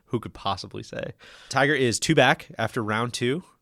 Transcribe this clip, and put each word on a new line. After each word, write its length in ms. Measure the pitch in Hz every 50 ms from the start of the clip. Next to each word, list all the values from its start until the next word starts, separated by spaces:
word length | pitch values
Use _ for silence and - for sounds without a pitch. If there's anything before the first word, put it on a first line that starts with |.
| _
Who 140 | - - 113
could 140 | - 92 -
possibly 480 | - - 98 95 92 - 101 - 107
say? 300 | 110 - - - - - - _ - - - - - -
Tiger 260 | - 131 139 143 151
is 240 | 135 131 120 101 -
two 160 | - - 156
back 340 | 139 127 131 160 - - - - -
after 240 | 113 110 - 127
round 300 | 107 107 107 113 120 123 -
two. 300 | - 123 123 139 180 - - _ _